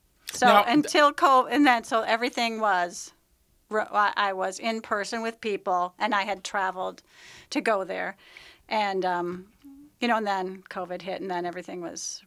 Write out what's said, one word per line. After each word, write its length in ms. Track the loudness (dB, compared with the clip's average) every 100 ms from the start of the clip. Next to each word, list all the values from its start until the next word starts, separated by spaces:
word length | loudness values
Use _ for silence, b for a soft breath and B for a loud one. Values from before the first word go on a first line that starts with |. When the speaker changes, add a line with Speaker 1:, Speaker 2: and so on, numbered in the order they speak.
| _ _ -10
Speaker 1:
So 140 | 4 8
Speaker 2:
Now, 160 | 8
th- 140 | 6 2
Speaker 1:
until 360 | 4 6 4
co-, 360 | 6 6 6 4
and 180 | 4 6
then, 180 | 4
so 180 | 2 -2
everything 600 | 2 0 0 -2 -4 0
was, 500 | 0 2 0 -6 -16 _ _ _ _ _ -6
re-, 100 | -4 -2
I, 220 | 0 0 2
I 180 | -2
was 260 | -2 -4 -4
in 220 | -6 -4
person 420 | -4 -4 -4 -6
with 180 | -6 -6
people, 540 | -6 -4 -2 -2 -2 -4
and 160 | -2
I 80 | 0 -2
had 180 | -6
traveled 580 | -4 -2 -2 -4 -8 -10 _ B B B B
to 100 | -4
go 220 | 0 0
there. 320 | -2 -6 -8 -10 B B B B -6
And, 360 | -2 -2 -2
um, 440 | -2 -2 -4 -8 -14 _ -20 -20 -20 -4
you 80 | 0
know, 100 | 0
and 100 | 0
then 360 | -2 -4 -8 -12
covid 320 | -10 -8 -10
hit, 200 | -8 -8
and 100 | -6
then 160 | -6 -6
everything 340 | -8 -12 -12
was 400 | -10 -10 -10 -12